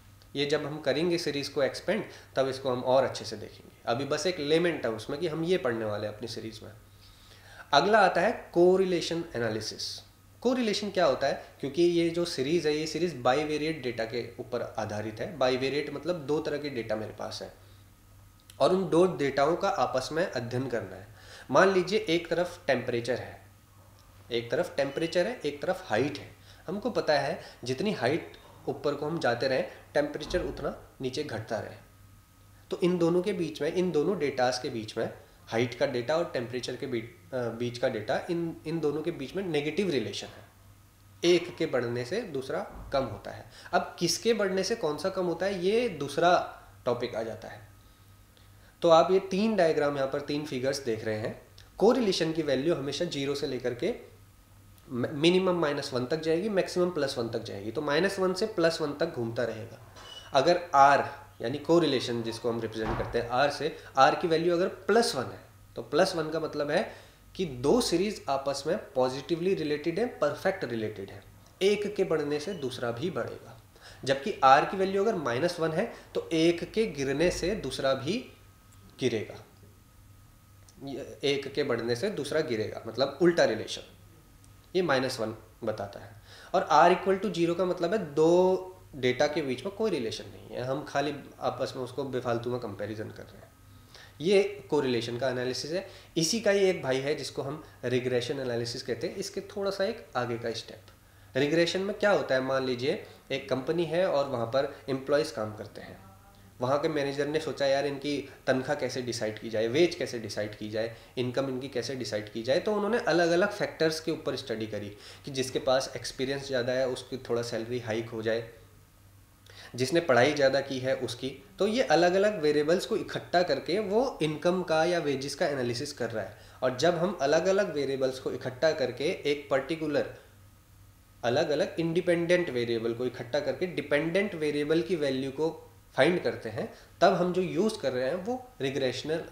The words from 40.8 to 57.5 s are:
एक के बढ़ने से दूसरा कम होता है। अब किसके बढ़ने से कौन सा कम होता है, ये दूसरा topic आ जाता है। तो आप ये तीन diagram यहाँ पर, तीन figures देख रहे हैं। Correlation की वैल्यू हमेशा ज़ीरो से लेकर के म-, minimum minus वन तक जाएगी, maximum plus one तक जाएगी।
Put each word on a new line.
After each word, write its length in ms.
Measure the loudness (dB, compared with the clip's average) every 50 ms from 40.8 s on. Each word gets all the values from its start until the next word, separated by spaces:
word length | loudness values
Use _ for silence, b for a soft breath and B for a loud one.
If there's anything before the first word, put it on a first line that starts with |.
| -20 -20 _ _ -20 -20 -8 0 4
एक 340 | 4 4 4 2 -2 -4
के 80 | -4 -2
बढ़ने 400 | 0 0 0 0 0 -2 -4 -4
से 160 | -4 -4 -4
दूसरा 680 | -4 -4 -6 -6 -6 -4 -6 -6 -6 -8 -12 -14 -8 -2 -2
कम 100 | -2 -2
होता 280 | -2 -6 -10 -10 -12
है। 140 | -12 -12 -16 B B B B B 0
अब 220 | 0 0 -2 -4 -2
किसके 340 | 0 0 0 0 2 2 2
बढ़ने 300 | 2 2 0 0 0 0
से 120 | -2 -2
कौन 220 | -2 -2 -2 -2
सा 120 | -2 -4 -4
कम 160 | -2 0 -2
होता 200 | -2 -2 -2 -2
है, 200 | -2 -2 0 0
ये 240 | 2 2 2 0 0
दूसरा 720 | -2 -4 -6 -2 0 4 6 6 6 4 2 -2 -8 -16 -20 -20 -20 -6 -2
topic 300 | -2 0 0 -2 -4 -4
आ 80 | -6 -6
जाता 240 | -6 -8 -10 -12
है। 140 | -14 -14 -16 -18 -20 -20 -20 -20 -20 -20 -20 -20 -20 -20 -20 -20 -20 -20 b b b b b b b b _
तो 80 | 6 8
आप 220 | 10 10 10 8
ये 80 | 4 2
तीन 360 | 2 2 0 2 2 2 4
diagram 400 | 4 4 4 4 4 2 2 2
यहाँ 120 | 0 -2
पर, 140 | -2 -2 -4
तीन 240 | -4 -2 -4 -4 -4
figures 340 | -4 -4 -2 0 0 -2 -2
देख 260 | -2 -2 -2 -2 -2
रहे 120 | -4 -4
हैं। 240 | -2 -4 -6 -6 -10 -16 -20 -20 B B B 0
Correlation 560 | 4 4 6 6 6 2 2 2 0 0 0 0
की 80 | -2
वैल्यू 340 | 0 0 0 2 2 0 0
हमेशा 300 | 0 -2 -6 -4 -4 -4
ज़ीरो 300 | -4 -4 -4 -4 -2 -2
से 120 | -4 -4
लेकर 260 | -4 -4 -4 -4 -4 -4
के 380 | -2 -2 -2 -2 -4 -10 -18 -20 -20 -20 -20 -20 -20 -20 -20 -20 -20 -20 -20 -20 -20 -14 -8
म-, 180 | -4 -4 -2 -2 -2
minimum 420 | 2 4 4 4 4 4 2 2
minus 380 | 2 2 0 0 -2 -4 -4 -2
वन 120 | -4 -2
तक 140 | -2 -2 -2
जाएगी, 300 | 0 0 0 0 0 0
maximum 400 | 0 0 0 0 0 0 0 2
plus 280 | 0 0 -2 -2 -2
one 120 | -4 -4 -4
तक 140 | -4 -6 -6
जाएगी। 280 | -8